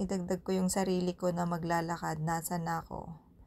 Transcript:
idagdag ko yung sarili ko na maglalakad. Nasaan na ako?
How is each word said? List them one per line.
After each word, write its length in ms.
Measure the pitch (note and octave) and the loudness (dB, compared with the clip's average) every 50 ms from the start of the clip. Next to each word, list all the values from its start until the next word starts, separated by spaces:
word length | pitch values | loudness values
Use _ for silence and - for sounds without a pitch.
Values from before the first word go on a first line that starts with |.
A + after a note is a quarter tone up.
idagdag 400 | G3 F3+ G3 F#3 F3 F3+ F#3+ F3+ | 0 0 0 0 0 0 -2 -2
ko 160 | - - F#3+ F#3 | 0 0 2 2
yung 120 | F#3 F3+ | 2 2
sarili 440 | - G3+ F#3+ F#3 F#3 F3+ F3+ F3+ F3 | 2 2 2 2 2 2 2 0 0
ko 160 | - F3+ F3+ | 0 0 0
na 160 | F3 F3 F3 | 2 2 0
maglalakad. 720 | F3 F3 E3+ E3 E3+ E3+ E3+ E3 E3 E3+ E3 E3 E3 D#3+ D#3 | 0 0 0 0 2 2 2 2 0 -2 -2 -2 -2 -2 0
Nasaan 480 | D#3 D#3+ E3+ E3 E3 - F#3 E3+ E3 | 0 0 0 0 0 -2 -2 -2 -2
na 160 | E3 E3 D#3+ | -2 -2 -4
ako? 320 | - - - - - - E3 - - - - - - | -4 -6 -8 -8 -8 -10 -12 -16 -18 -20 -20 -20 -20